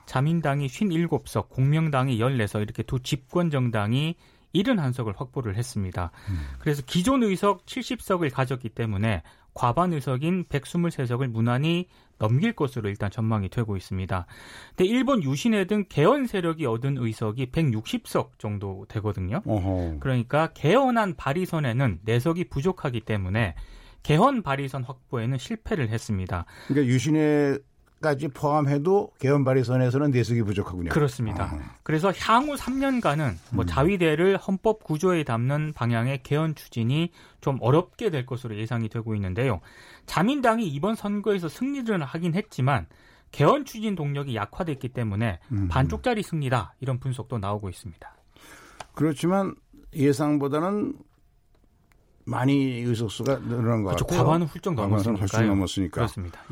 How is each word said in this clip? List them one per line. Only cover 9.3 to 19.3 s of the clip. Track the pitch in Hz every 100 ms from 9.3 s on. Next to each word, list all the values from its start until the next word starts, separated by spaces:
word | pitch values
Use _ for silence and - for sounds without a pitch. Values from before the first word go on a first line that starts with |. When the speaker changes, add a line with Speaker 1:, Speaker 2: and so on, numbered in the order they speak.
| - _
Speaker 1:
과반 | - 120 120 180
의석인 | 156 139 127 160 185 165
백스물세 | 143 - 175 170 - 120
석을 | 120 135
무난히 | 113 117 123 156 170 180 _ _ -
넘길 | 107 127 233
것으로 | - 139 123 104
일단 | 101 101
전망이 | - 110 107 95
되고 | - 107 95
있습니다. | - 95 92 95 - - - - -
근데 | - 185
일본 | 247 262 254
유신회 | 135 139 240 214 180
등 | 208 185
개헌 | - 170 285 247
세력이 | 196 170 160 135
얻은 | 117 135 139
의석이 | 117 110 110 117 127
백육십 | - 156 107 - 240 -
석 | 170 - _
정도 | 107 104 101 95 104
되거든요. | 107 104 95 92